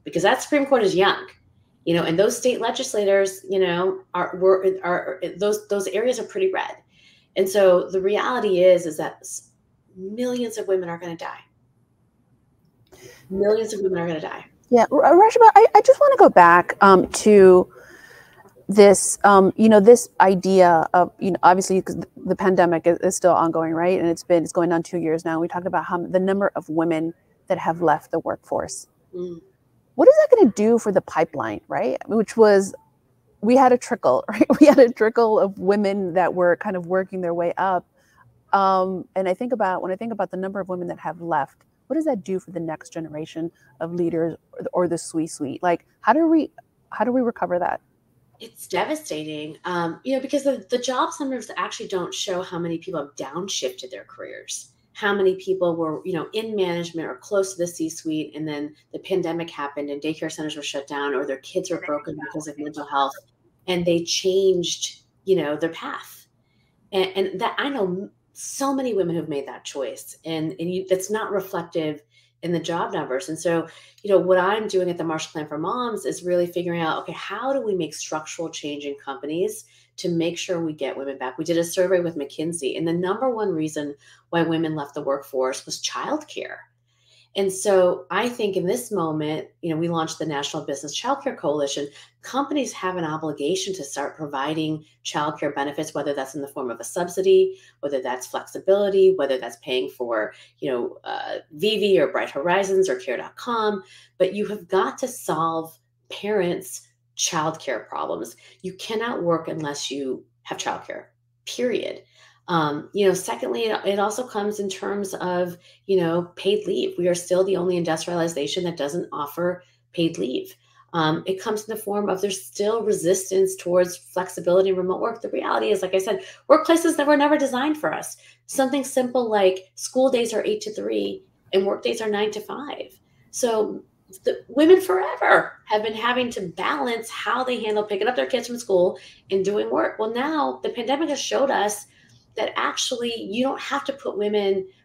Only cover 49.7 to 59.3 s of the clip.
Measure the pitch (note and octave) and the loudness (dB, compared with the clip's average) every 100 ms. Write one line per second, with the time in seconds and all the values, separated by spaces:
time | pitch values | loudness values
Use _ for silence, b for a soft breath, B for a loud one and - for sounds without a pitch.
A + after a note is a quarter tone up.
49.7 | F3 E3+ E3 B3+ C4 C4 D4 C#4 A#3+ - | -4 -4 -4 -4 -4 -2 -2 0 -2 -2
50.7 | B3 B3 B3+ D#4+ - C#4 B3+ G3 - G#3 | -4 -2 -2 -2 -4 -6 -6 -8 -8 -8
51.7 | - G3+ F#3 F3 - - F3+ F#3 F3 E3+ | -8 -6 -6 -6 -6 -6 -6 -6 -6 -6
52.7 | E3 F#3 E3 C#3+ - C3+ D#3 F#3+ - C3 | -6 -6 -8 -8 -10 -10 -8 -6 -6 -6
53.7 | B2+ B2+ G2+ - - F#2 G#1+ - - - | -8 -16 -16 -18 -18 -16 -16 -14 -14 -16
54.7 | _ _ - G#3 G3+ F#3+ F#3 - F#3 F3 | _ _ -6 -2 2 2 0 -2 0 0
55.7 | E3 D#3+ D3+ F#3 E3+ - A3 A3+ G#3 F#3 | 0 -4 -6 -6 -6 -6 -8 -4 -2 -2
56.7 | E3+ E3 D#3+ C3 - - G3+ F#3+ E3+ F3 | -2 -6 -8 -8 -10 -4 -2 -2 -4 -6
57.7 | - D#3+ - D#3+ D#3 D3 D3 D#3 D3 D3 | -6 -8 -8 -6 -6 -6 -8 -8 -6 -8
58.7 | b b - - F#3+ E3 | b b -14 -4 -4 -2